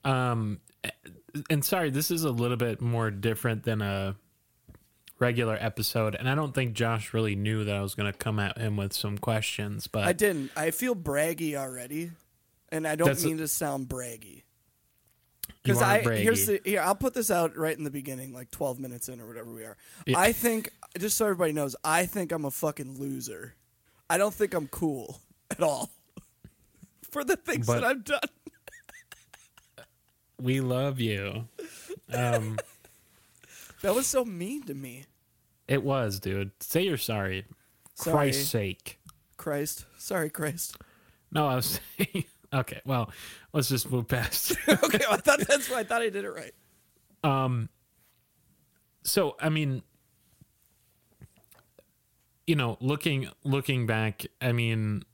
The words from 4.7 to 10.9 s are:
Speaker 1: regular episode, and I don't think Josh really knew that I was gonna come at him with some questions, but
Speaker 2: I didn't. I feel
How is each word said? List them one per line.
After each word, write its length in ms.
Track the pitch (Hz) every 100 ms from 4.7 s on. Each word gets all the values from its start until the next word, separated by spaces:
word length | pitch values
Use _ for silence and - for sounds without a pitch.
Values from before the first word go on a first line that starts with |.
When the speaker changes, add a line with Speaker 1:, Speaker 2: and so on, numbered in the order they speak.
| - _ _ - -
Speaker 1:
regular 380 | 123 120 113 107
episode, 560 | 107 110 107 117 110 101
and 140 | 127
I 60 | 143
don't 180 | 151
think 200 | 131 123
Josh 400 | 107 117 113 -
really 220 | 113 110 101
knew 300 | 104 110 104
that 100 | 101
I 60 |
was 140 | 98 -
gonna 180 | 104
come 260 | 98 113 107
at 180 | 101 -
him 200 | 110 104
with 160 | 101
some 240 | - 104 104
questions, 720 | - 110 107 - 104 104 -
but 160 | 110 104
Speaker 2:
I 80 |
didn't. 380 | 180 208 165 135 -
I 160 | 160
feel 240 | - 254